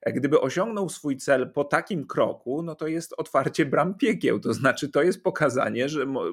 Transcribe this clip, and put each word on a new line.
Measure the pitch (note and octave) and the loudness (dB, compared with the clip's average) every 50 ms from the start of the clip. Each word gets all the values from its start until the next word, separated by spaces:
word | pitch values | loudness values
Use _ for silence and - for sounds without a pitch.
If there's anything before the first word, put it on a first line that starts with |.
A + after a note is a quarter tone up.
e, | - A#2 | -4 -4
gdyby | A#2 B2+ C3 C3+ D3+ D#3 | -2 0 2 4 4 4
osiągnął | C#3 C3 - F3 G3 A#3 A3 G3+ G3 D#3+ | 4 2 0 -2 -2 -2 -2 -4 -4 -4
swój | - - - D3 C3+ | -6 -6 -4 -4 -4
cel | C3 - D3 C#3 B2+ B2+ B2+ | -2 0 2 2 2 2 0
po | - C#3+ C#3+ | -2 -4 -2
takim | C#3+ - E3 E3+ - G#3 D#3 C3 | 0 0 0 0 0 -4 -4 -4
kroku, | - - - A#2 G2 - - - A#2+ C3+ D#3 | -2 0 2 2 2 0 -4 -6 -4 -4 -4
no | E3+ E3+ D#3 | -4 -6 -8
to | - E3 | -6 -4
jest | D#3+ D#3+ E3+ D#3+ - - | -4 -4 -4 -6 -8 -8
otwarcie | - D#3 - - C3+ C3 D3 - - D#3 | -8 -4 0 0 2 2 2 2 0 0
bram | C3+ - D3+ D3 F3+ G3 | 2 2 2 2 2 0
piekieł. | - - A3 G3 E3+ - B2+ A2 G#2 | 0 2 0 2 2 2 0 0 0
To | - - A2+ | 0 -2 0
znaczy, | A2 C3+ C3 A#2+ - D3+ - | 2 2 2 2 2 -2 -2
to | - C#3+ | 2 2
jest | D#3 F3+ - - | 4 2 2 0
pokazanie, | - F#3 F3+ - D#3 C#3 A#2 B2+ A2 A2 A2 A#2 B2+ C#3+ | -2 -2 0 0 0 0 2 0 -2 -2 0 -2 -2 -2
że | D#3 D3 B2+ | -2 -2 -2
mo-, | C#3 C3+ A#2+ E2+ E2+ | -2 -2 -4 -4 -4